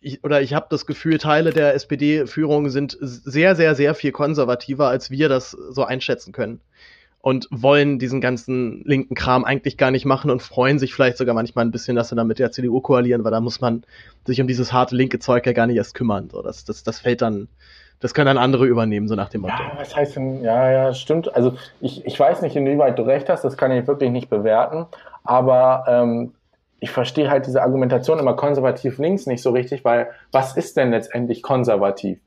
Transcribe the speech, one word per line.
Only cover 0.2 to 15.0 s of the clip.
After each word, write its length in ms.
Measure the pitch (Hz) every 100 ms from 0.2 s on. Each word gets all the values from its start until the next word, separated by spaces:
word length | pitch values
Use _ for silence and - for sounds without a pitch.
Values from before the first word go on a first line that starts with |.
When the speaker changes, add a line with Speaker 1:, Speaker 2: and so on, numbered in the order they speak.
Speaker 1:
oder 180 | 147 143
ich 100 | 135
hab 160 | 147 -
das 160 | 147
Gefühl, 340 | - 151 165 160
Teile 340 | 156 151 165
der 220 | 160 147
S-P-D-Führung 920 | 139 - 139 147 156 131 - 156 147 147
sind 300 | 131 143 -
sehr, 540 | 139 120 - 131 175
sehr, 220 | 180 165 139
sehr 180 | 143
viel 160 | 156 143
konservativer, 800 | - 147 151 123 123 - 135 143
als 220 | 127 -
wir 180 | 135 151
das 240 | 131 127
so 320 | - 73 127
einschätzen 480 | 131 131 - 123 -
können. 280 | 98 110 117 _ _ - - _ _
Und 280 | 135 131 123
wollen 480 | 113 131 147 143 139
diesen 220 | 127 135
ganzen 600 | 123 123 117 127 120 -
linken 300 | - 139 135
Kram 300 | 120 - 127
eigentlich 340 | 123 135 143 -
gar 120 | 131
nicht 140 | 131
machen 260 | 135 131 147
und 120 | 127
freuen 360 | - - 127 143
sich 140 | 127
vielleicht 240 | - 131 120
sogar 180 | 123
manchmal 300 | 113 117 123
ein 60 | 117
bisschen, 260 | 117 - 120
dass 140 | 117
sie 60 | 117
dann 100 | 113
mit 120 | 110
der 120 | 123
C 100 | 123
D 80 | 127
U 140 | 120
koalieren, 420 | - 127 123 120
weil 60 | 113
da 100 | 110
muss 220 | 117 -
man 220 | 127 117 - - - _ -
sich 160 | 123
um 40 | 127
dieses 280 | 127 123
harte 200 | 127 123
linke 260 | 123